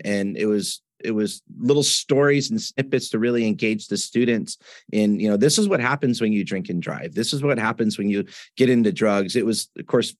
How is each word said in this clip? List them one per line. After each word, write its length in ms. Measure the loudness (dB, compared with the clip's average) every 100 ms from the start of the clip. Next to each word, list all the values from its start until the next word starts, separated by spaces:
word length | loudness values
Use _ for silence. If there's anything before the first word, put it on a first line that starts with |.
| -2
And 300 | -2 -2 -2
it 80 | 0
was, 340 | 0 -2 -8 _ _
it 120 | -4
was 300 | -2 -2 -4 -16 -4
little 240 | 0 2
stories 640 | 2 0 0 2 4 2 0
and 120 | -4
snippets 480 | -4 -6 -2 -2 -2
to 100 | -2
really 260 | 0 2 0
engage 400 | 0 -2 -2 -4
the 100 | -6
students 600 | -2 0 2 0 -2 -12 -20 -20 -6
in, 280 | 0 2 2
you 100 | 2
know, 80 | 4
this 200 | 4 4
is 100 | 2
what 100 | 0
happens 380 | 0 0 0 0
when 100 | 0
you 100 | 0 -2
drink 240 | -4 -4
and 120 | -4
drive. 320 | -6 -8 -6
This 180 | -4 -2
is 80 | -2
what 140 | 0 0
happens 400 | 0 0 -2 0
when 120 | -2
you 160 | -2 -4 -12 -8 2
get 120 | 4
into 220 | 4 2
drugs. 440 | 2 2 2 0 0
It 80 | 0
was, 240 | -2 -4 -12
of 80 | 0
course, 280 | 0 0